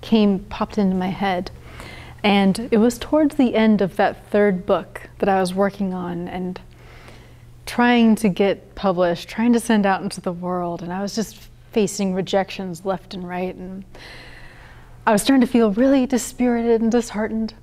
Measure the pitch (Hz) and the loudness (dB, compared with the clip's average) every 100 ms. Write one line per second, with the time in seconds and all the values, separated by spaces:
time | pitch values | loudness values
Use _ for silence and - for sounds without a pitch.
0 | - 226 208 190 - - 214 - 196 185 | 0 2 4 0 -4 -8 -6 -2 0 0
1 | 185 165 196 180 185 - - - - - | -4 -4 -4 -4 -6 -14 -20 -18 -18 -18
2 | - - 208 202 196 190 233 226 233 240 | -18 -4 2 4 4 2 0 2 2 0
3 | - 302 302 - 247 220 220 208 196 - | -2 2 2 2 2 4 4 4 2 2
4 | 190 - - 208 208 185 180 185 - - | 0 0 -2 2 2 2 0 -2 -2 -16
5 | - - 202 190 185 185 202 190 196 185 | -18 -4 0 2 0 0 -2 0 -6 -6
6 | 175 175 175 185 180 180 - - - - | -8 -8 -8 -8 -8 -8 -14 -20 -20 -20
7 | - - - - - - - - 240 240 | -20 -20 -20 -20 -20 -20 -12 0 2 4
8 | 226 214 220 170 196 175 - - 202 180 | 4 4 2 2 0 0 -6 -4 -2 0
9 | 175 165 - - 233 233 220 226 202 190 | 0 0 -6 -4 2 2 2 2 2 0
10 | 196 - 190 175 180 180 175 170 170 180 | -2 -6 -8 -6 -6 -4 -4 -6 -8 -8
11 | 202 214 214 - - - - - 202 - | -6 -6 -8 -8 -20 -20 -6 -2 0 0
12 | 196 185 180 202 185 - 190 165 190 180 | -2 -2 -2 -2 -2 -6 -10 -8 -6 -6
13 | - 190 180 180 185 185 185 190 196 - | -8 -12 -10 -6 -8 -8 -14 -14 -16 -20
14 | - - - - - - - - - - | -20 -20 -20 -20 -20 -20 -20 -20 -20 -6
15 | - 214 - 269 262 240 220 196 262 277 | 0 0 4 4 4 4 2 4 4 4
16 | 254 247 - - 247 233 233 226 226 240 | 2 -2 -4 -2 0 0 2 2 2 0
17 | 233 202 220 220 220 - | -2 -6 -6 -4 -6 -8